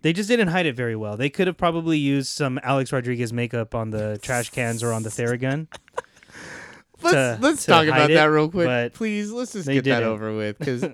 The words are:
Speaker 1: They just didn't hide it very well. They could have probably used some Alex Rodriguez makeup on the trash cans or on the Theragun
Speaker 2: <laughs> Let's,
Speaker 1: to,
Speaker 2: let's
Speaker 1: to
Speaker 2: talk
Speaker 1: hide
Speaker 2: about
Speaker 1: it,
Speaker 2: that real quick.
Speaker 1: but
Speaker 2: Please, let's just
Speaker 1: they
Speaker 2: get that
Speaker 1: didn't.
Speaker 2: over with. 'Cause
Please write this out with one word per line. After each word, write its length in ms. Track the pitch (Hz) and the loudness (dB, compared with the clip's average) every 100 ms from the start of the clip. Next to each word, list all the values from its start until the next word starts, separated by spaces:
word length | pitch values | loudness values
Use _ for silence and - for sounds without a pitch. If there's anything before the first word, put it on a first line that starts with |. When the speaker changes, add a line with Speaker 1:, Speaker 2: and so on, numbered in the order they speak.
Speaker 1:
They 120 | 156 | 0
just 140 | 170 202 | -2 0
didn't 200 | 240 190 | 2 2
hide 180 | 180 165 | 2 0
it 100 | 120 | -2
very 200 | 120 110 | -4 -4
well. 200 | 107 107 | -6 -4
They 140 | 139 | -4
could 160 | - 185 | 0 -2
have 100 | 165 | 0
probably 420 | 175 165 165 156 | 0 0 0 0
used 300 | 139 139 131 | 2 0 -2
some 300 | - 139 127 | -4 -2 -2
Alex 280 | 131 139 131 | 0 0 0
Rodriguez 400 | 139 120 120 120 | -2 -2 -2 -2
makeup 440 | 120 120 117 113 117 | -2 -4 -4 -4 -6
on 160 | 110 | -4
the 260 | 107 107 104 | -4 -4 -6
trash 260 | - 123 117 | -4 -4 -4
cans 320 | - 123 113 | -4 -2 -2
or 100 | 117 | -2
on 120 | 113 | -2
the 60 | 110 | -4
Theragun 580 | - 120 123 131 143 160 | -4 -4 -2 -2 -4 -6
Speaker 2:
<laughs> 1300 | - _ - - _ _ - - - - - _ _ | -16 _ -14 -14 _ _ -20 -18 -18 -20 -20 _ _
Let's, 100 | 339 | 2
Speaker 1:
to, 240 | 156 127 110 | 4 2 2
Speaker 2:
let's 260 | 269 302 - | 2 2 4
Speaker 1:
to 60 | |
Speaker 2:
talk 80 | 170 156 | 6 6
Speaker 1:
hide 20 | |
Speaker 2:
about 220 | 131 147 | 4 6
Speaker 1:
it, 40 | 160 | 6
Speaker 2:
that 100 | 151 | 6
real 240 | 151 151 | 4 2
quick. 160 | 180 127 | 0 2
Speaker 1:
but 280 | 123 120 - | 2 -2 -4
Speaker 2:
Please, 360 | 220 208 208 | -4 -4 -4
let's 220 | 233 247 | -6 -8
just 140 | 214 143 | -6 0
Speaker 1:
they 80 | 139 | 2
Speaker 2:
get 80 | 131 | 2
that 140 | 120 | 2
Speaker 1:
didn't. 120 | 113 | 0
Speaker 2:
over 240 | 107 110 107 | -2 -4 -4
with. 220 | 107 104 | -4 -4
'Cause 240 | 143 123 160 | -4 -4 -4